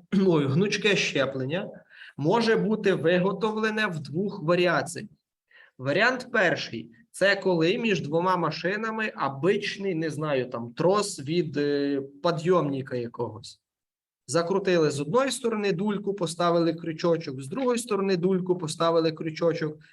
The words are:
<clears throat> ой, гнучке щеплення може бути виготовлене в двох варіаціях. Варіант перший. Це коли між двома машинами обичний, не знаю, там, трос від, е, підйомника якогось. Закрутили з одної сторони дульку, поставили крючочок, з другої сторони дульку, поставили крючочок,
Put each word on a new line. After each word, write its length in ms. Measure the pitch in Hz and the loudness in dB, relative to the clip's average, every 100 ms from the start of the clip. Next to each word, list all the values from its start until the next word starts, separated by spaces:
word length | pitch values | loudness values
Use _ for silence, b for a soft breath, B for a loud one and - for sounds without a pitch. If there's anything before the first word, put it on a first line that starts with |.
<clears throat> 100 | _ 185 190 | _ 2 4
ой, 200 | 160 139 | 4 4
гнучке 500 | 135 208 208 214 196 | 2 2 2 2 2
щеплення 840 | - 151 131 135 131 170 208 - B B B B | 2 0 0 -2 -4 -4 -6 -12 B B B B
може 380 | 147 226 220 220 | 2 2 4 2
бути 380 | 180 214 202 | 2 0 2
виготовлене 920 | 175 160 180 185 185 220 214 220 220 214 | 2 4 4 2 0 -2 0 -2 0 -2
в 120 | 160 | -4
двох 440 | 135 143 202 - | -6 -4 -4 -4
варіаціях. 640 | 151 175 175 156 131 - - _ _ _ _ b b b | 0 2 4 2 -2 -8 -14 _ _ _ _ b b b
Варіант 500 | 131 151 233 262 - | -2 2 2 0 -2
перший. 580 | 220 180 143 - 117 - B B | 0 2 0 -4 -10 -12 B B
Це 260 | - 196 196 | 0 2 2
коли 420 | 196 170 160 233 | 2 2 2 2
між 220 | 233 180 | 0 0
двома 360 | 139 165 180 180 | 0 0 2 2
машинами 760 | 160 147 175 208 226 220 214 - 139 | 0 -2 -2 -2 -4 -4 -6 -4 -6
обичний, 680 | 135 165 208 - - 196 | 0 0 0 -2 -6 -4
не 160 | 160 160 | -2 -4
знаю, 400 | 135 151 139 127 | -4 -2 -2 -2
там, 220 | 123 117 | -6 -8
трос 480 | 120 170 208 202 - | 0 2 4 0 -4
від, 360 | 135 175 160 135 | -4 -2 0 0
е, 460 | 147 143 143 139 135 - | 0 0 0 -2 -4 -4
підйомника 720 | 170 160 170 180 147 139 131 127 | -2 0 2 2 2 -2 -6 -6
якогось. 640 | 117 - 117 107 - - _ _ _ _ _ _ - | -6 -6 -8 -8 -16 -20 _ _ _ _ _ _ -4
Закрутили 640 | 147 170 190 190 180 151 | -2 0 0 2 4 2
з 100 | 135 | 0
одної 300 | 143 220 269 | 0 0 0
сторони 420 | - 233 214 202 | 0 -4 -2 0
дульку, 420 | 170 208 196 196 | 0 0 -2 -4
поставили 600 | 196 165 - 175 170 170 | -4 -4 0 2 4 2
крючочок, 680 | 165 165 156 175 160 156 131 | 0 -4 -2 0 0 -2 -10
з 60 | 135 | -8
другої 300 | 196 254 240 | -2 0 0
сторони 380 | - 196 196 190 | -2 -2 0 2
дульку, 420 | 180 185 180 180 | 2 2 0 -2
поставили 540 | 156 - 165 165 165 | -2 0 2 4 2
крючочок, 680 | 156 160 156 165 160 156 156 b | 0 -6 0 0 0 -2 -6 b